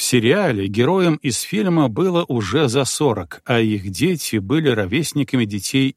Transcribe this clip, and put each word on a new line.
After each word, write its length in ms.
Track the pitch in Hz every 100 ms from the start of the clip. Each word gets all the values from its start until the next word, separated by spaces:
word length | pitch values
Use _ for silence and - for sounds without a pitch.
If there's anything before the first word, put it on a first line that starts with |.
В 20 |
сериале 640 | - 123 110 180 190 107 98
героям 500 | 101 127 190 180 151
из 240 | 139 113
фильма 480 | - 202 202 170 135
было 360 | 104 185 170 175
уже 420 | 123 98 127 139
за 180 | 120 131
сорок, 560 | - 147 101 87 -
а 160 | - 120
их 300 | 113 104 95
дети 460 | 92 170 175 - 110
были 340 | 98 147 151
ровесниками 760 | 113 92 127 156 147 135 131
детей 500 | 110 104 - 135 135